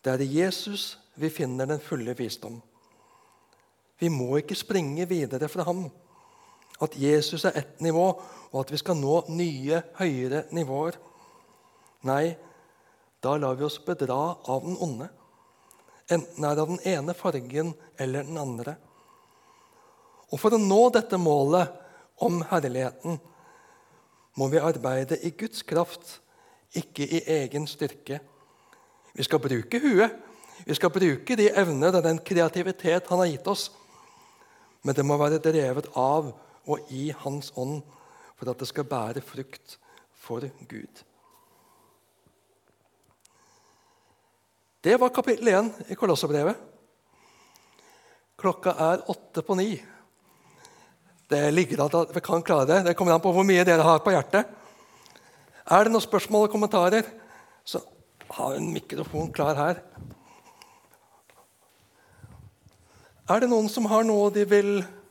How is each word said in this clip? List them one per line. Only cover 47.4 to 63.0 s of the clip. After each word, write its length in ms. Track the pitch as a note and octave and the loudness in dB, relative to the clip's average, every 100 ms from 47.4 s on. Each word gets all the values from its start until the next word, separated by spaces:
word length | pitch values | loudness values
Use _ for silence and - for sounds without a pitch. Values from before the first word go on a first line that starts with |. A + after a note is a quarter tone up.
| _ _ _ _ _ _ _ _ _ - | _ _ _ _ _ _ _ _ _ -2
Klokka 380 | F#3+ F3 F#3 D#3+ D#3+ | -2 0 -2 0 0
er 140 | F#3 - | 0 -4
åtte 320 | F3+ - E3 D#3 | -8 -6 -8 -2
på 100 | F#3 | -2
ni. 140 | G#3 D#3+ - - _ _ _ _ _ _ - _ _ _ _ _ _ | -2 -6 -12 -20 _ _ _ _ _ _ -20 _ _ _ _ _ _
Det 120 | D3 D3 | 0 4
ligger 280 | D#3+ D#3+ D3 | 2 2 0
an 80 | D3 | 2
til 140 | E3+ | 2
at 100 | E3 | 0
vi 80 | F3 | -4
kan 220 | - E3 E3+ | 0 -2 2
klare 220 | D#3 C3+ | 2 4
det. 120 | F#3 F3+ | 4 4
Det 120 | E3+ | 2
kommer 180 | F#3 E3 | 4 4
an 80 | |
på 80 | F#3+ | 4
hvor 140 | F3 G3 | 4 6
mye 180 | F3+ F3+ | 6 6
dere 200 | E3 D#3 | 6 8
har 180 | D#3 G#3 | 6 6
på 80 | |
hjertet. 380 | F3+ - G3 - - - - - - - - - _ _ - - | 2 2 0 0 -10 -20 -20 -20 -20 -20 -20 -20 _ _ -20 4
Er 220 | F3 G#3+ | 6 6
det 60 | A3+ | 2
noen 100 | - | 2
spørsmål 400 | G3+ - G#3+ G#3 | -2 2 4 4
og 80 | |
kommentarer, 540 | G#3 G#3 G#3+ F3 A3 A3 - - - - _ - | 2 0 2 4 2 0 -12 -20 -20 -20 _ -10
så 160 | - - _ _ _ - - | -10 -10 _ _ _ -16 -6
har 140 | C3 | -4
vi 60 | C#3 | -4
en 120 | D#3+ D#3 | -4 -6
mikrofon 560 | - D3 D3 D3+ D#3+ | -8 -10 -8 -6 -6
klar 240 | D#3 D3 C#3+ | -2 0 2
her. 240 | D3+ F3 - - - - _ - - _ - _ _ _ _ _ _ _ _ _ _ _ _ _ _ - - - - _ _ _ _ _ | 0 -2 -8 -18 -18 -20 _ -20 -20 _ -20 _ _ _ _ _ _ _ _ _ _ _ _ _ _ -20 -20 -20 -20 _ _ _ _ _